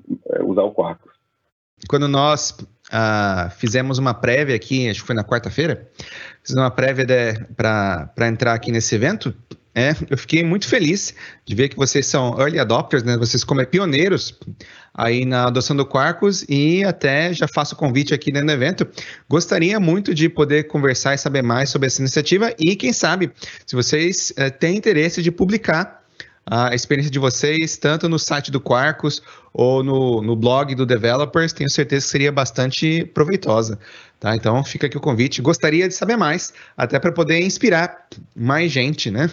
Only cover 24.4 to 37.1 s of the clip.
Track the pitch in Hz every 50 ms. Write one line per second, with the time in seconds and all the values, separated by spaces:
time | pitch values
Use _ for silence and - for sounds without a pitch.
24.4 | 139 135 131 - - 165 185 214 208 233 202 151 156 170 165 180 170 170 170 -
25.4 | 196 180 214 214 220 - 165 160 185 208 - - _ _ _ - - - _ _
26.4 | - - 113 117 120 123 123 123 - - 143 139 143 147 131 139 135 131 123 -
27.4 | - 147 156 160 160 160 - - - 143 151 160 175 170 165 156 - - 156 143
28.4 | - - 139 135 - - 127 123 135 151 156 - - 151 143 - - - - -
29.4 | - _ - - 123 127 131 135 131 135 135 135 131 127 120 110 107 113 117 110
30.4 | 110 123 127 135 143 139 135 123 131 120 127 113 107 117 120 135 147 143 - 175
31.4 | 165 160 - - 147 139 - - 143 139 139 139 143 - - 143 139 143 139 139
32.4 | 135 131 - - 127 131 127 - - 156 160 165 170 - - - 151 143 - 95
33.4 | - - 107 113 113 110 107 101 - - - - - - _ _ - 101 110 110
34.4 | - 110 110 127 139 - - - - 139 - 143 - 151 127 110 120 135 - -
35.4 | 123 151 170 - - 160 151 170 185 185 175 - 202 196 233 233 180 147 156 180
36.4 | - - - - - - _ - 131 120 - 135 - 175